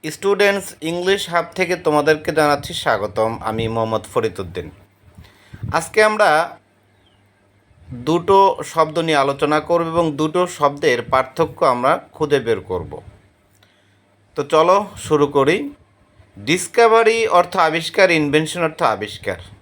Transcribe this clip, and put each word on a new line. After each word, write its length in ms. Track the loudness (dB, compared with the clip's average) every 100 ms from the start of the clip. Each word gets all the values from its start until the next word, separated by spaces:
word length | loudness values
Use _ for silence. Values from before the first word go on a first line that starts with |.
| -10 -6
students, 520 | -2 2 2 0 -6 -10
English 440 | -8 -4 -2 -2 0
Hub 160 | -4 -4 -4
থেকে 200 | -4 -2
তোমাদেরকে 560 | 0 0 2 0 0
জানাচ্ছি 420 | 0 2 0 -4
স্বাগতম। 580 | -6 -2 -2 -2 -2 -2 -2
আমি 220 | -6 -4 -4
মোহাম্মদ 360 | -2 -2 -4 -4
ফরিদউদ্দিন। 540 | -4 -4 -6 -10 -10 -12 -18 _ _ _ -20 -20 _ _ -14 -6
আজকে 300 | -6 -2 2
আমরা 260 | 2 4 2 2 0 -8 _ _ _ _ _ _ _ _ _ _ _ _ -18
দুটো 460 | -10 -2 -2 2 4 4 0
শব্দ 320 | -6 -2 -2 0
নিয়ে 220 | 0 2 0
আলোচনা 340 | 0 0 -2
করব 260 | 0 -2 0
এবং 180 | 0 -2
দুটো 360 | -2 -2 -2 -4
শব্দের 520 | 0 0 0 -2 0
পার্থক্য 640 | 0 -2 -2 -2 -4 0 0
আমরা 260 | 2 0 0 -4
খুঁজে 280 | -8 -2 0
বের 200 | 0 -4
করব। 320 | -4 -8 -8 -14 -18 -20 _ _ _ _ _ _ _ _ _ _ _ -8
তো 80 |
চলো 420 | 0 4 6 4 2 -12
শুরু 300 | -2 2 2
করি। 280 | 2 2 2 -2 -12 _ _ _ _ _ -14
ডিসকভারি 880 | -2 -2 0 4 6 6 4 2 2
অর্থ 260 | 2 2 2
আবিষ্কার, 500 | 0 0 -4 2 4
ইনভেনশন 520 | 4 2 0 0 -4
অর্থ 180 | -4 0
আবিষ্কার। 560 | -2 0 -6 -8 -8 -8 -10 -20